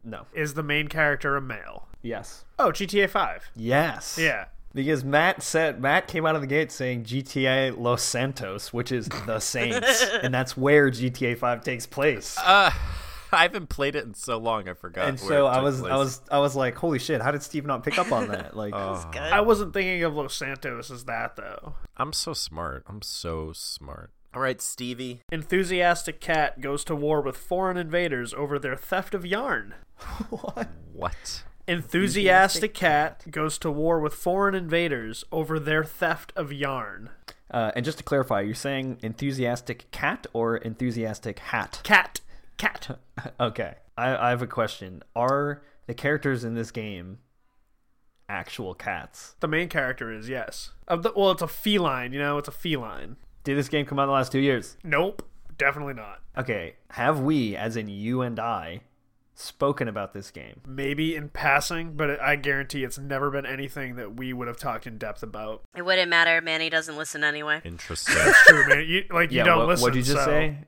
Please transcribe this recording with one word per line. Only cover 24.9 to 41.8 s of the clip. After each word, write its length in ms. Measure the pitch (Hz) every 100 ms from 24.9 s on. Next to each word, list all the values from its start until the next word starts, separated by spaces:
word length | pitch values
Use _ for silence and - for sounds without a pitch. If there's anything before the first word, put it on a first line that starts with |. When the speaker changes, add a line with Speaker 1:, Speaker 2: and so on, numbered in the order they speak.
| 123 127 120 -
Speaker 2:
Enthusiastic 880 | 160 - 185 180 185 175 170 170 -
cat 400 | - 156 147 -
goes 220 | 139 143 -
to 100 | 147
war 260 | 151 151
with 140 | 139 -
foreign 380 | - 180 185 180
invaders 560 | 160 175 170 123 117
over 240 | 131 143 143
their 180 | 135 131
theft 360 | - 185 -
of 120 | 196 175
yarn. 500 | 202 269 127 - - - -
<laughs> 300 | - - -
Speaker 1:
What? 380 | 220 196 - - - -
Speaker 4:
What? 500 | - - - - - - - -
Speaker 2:
Enthusiastic 1040 | 170 - 170 202 190 190 185 190 165 214
Speaker 1:
Enthusiastic 20 |
Speaker 2:
cat 500 | - 175 147 156 - 160
goes 260 | 156 156 -
to 100 | 160
war 280 | 147 160 165
with 120 | 151
foreign 420 | - 180 190 202 190
invaders 680 | 165 170 170 123 110 - -
over 260 | 165 156 160
their 240 | 147 156 156
theft 480 | - 170 165 - -
of 160 | 143
yarn. 600 | 143 139 131 104 95 113 - - - -
Speaker 1:
Uh, 220 | 120 110 123
and 100 | 120
just 120 | -
to 40 |
clarify, 380 | - 139 127 101
you're 140 | 101 127
saying 420 | 139 135 131 117
enthusiastic 840 | 113 - 143 131 120 123 - - -
cat 340 | - 147 262 -
or 240 | 117 113 117
enthusiastic 840 | 113 110 123 113 110 104 110 -
hat? 400 | - 117 98 -